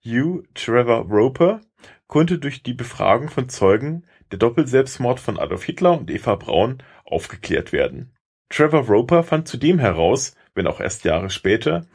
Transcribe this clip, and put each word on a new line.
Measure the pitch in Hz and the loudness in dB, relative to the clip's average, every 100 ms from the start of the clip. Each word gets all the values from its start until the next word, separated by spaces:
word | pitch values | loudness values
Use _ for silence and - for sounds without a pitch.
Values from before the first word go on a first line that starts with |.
Hugh | 117 117 151 180 - - | -6 -2 -2 -4 -10 -12
Trevor | - 120 120 117 95 | 0 2 2 0 2
Roper, | 104 123 131 170 220 - _ - _ _ | 2 2 2 0 0 -8 _ -20 _ _
konnte | 147 170 175 | 0 2 0
durch | 139 131 | -4 -8
die | - | -10
Befragung | 123 120 - 98 113 151 | -10 -10 -2 2 2 0
von | - 127 | -6 -6
Zeugen | - 98 107 139 165 - _ _ | 0 2 2 0 -8 -12 _ _
der | 95 | 0
Doppelselbstmord | 113 120 135 131 131 - 123 127 | 0 2 2 2 0 -2 -2 -2
von | - 104 | -4 -6
Adolf | - - | -6 -6
Hitler | - - 180 165 | -8 0 2 2
und | - | -2
Eva | - - 101 | -6 -2 -2
Braun | - 80 110 131 - - - | 0 2 2 -2 -14 -20 -8
aufgeklärt | - - - - 87 - | -6 -6 -14 -4 -4 -2
werden. | 73 67 62 - _ _ _ _ | -2 -2 -4 -16 _ _ _ _
Trevor | - 151 156 123 | 0 2 2 4
Roper | 104 120 170 | 2 4 2
fand | 170 156 160 | 2 -2 -4
zudem | 123 143 180 | -2 2 4
heraus, | 117 82 82 135 - - _ - | 2 2 2 2 -2 -12 _ -4
wenn | 90 | -4
auch | 80 | -2
erst | - - | -6 -4
Jahre | - 80 95 | -2 -2 -2
später, | - 95 107 - 170 170 | -4 0 0 0 -2 -6